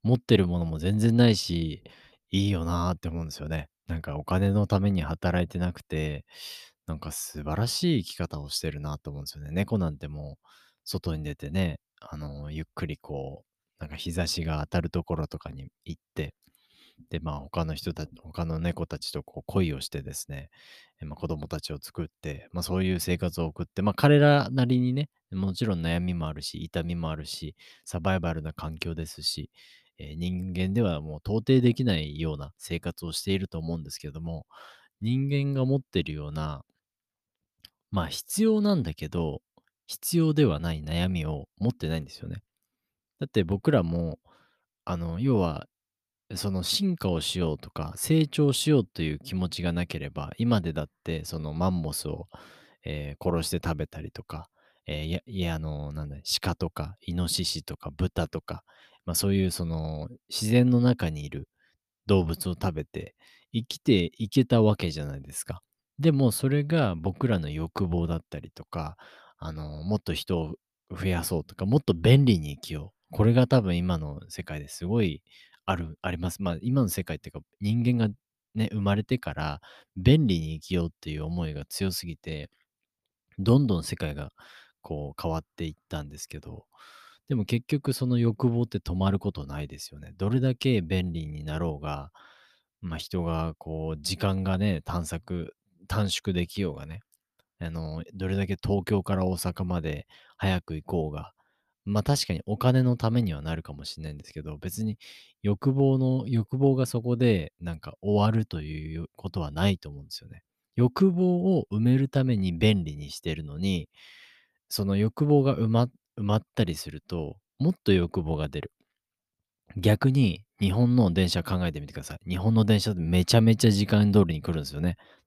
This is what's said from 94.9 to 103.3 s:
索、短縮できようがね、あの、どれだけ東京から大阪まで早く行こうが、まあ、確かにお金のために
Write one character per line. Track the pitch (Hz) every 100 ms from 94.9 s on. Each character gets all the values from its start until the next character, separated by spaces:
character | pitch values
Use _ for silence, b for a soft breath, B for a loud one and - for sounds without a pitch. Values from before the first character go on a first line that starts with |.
| 90 80
索、 | 82 - 90 82 - _ _ 95
短 | 104 101
縮 | - -
で | 87 87
き | -
よ | 92
う | 69
が | 71
ね、 | 95 - _ _ _ _ _
あ | 82
の、 | 82 80 78 82
ど | 95 92
れ | 98
だ | 95
け | 98
東 | - 101
京 | 90 101
か | 90 95
ら | 92
大 | 90
阪 | 92 85
ま | 90 90
で | 78 73 - b b b
早 | 98 92
く | -
行 | 78
こ | - 87 78
う |
が、 | 73 80 _ _ _ _ _
ま | 101 104
あ、 |
確 | 104 143 -
か |
に | 82 -
お | 107
金 | 127 127
の | 127 123
た | 113
め | 120
に | 113